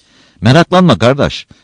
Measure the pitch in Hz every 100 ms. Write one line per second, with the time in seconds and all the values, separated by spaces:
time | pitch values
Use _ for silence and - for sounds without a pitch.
0 | _ _ _ _ 110 143 170 180 180 107
1 | 113 139 92 - - _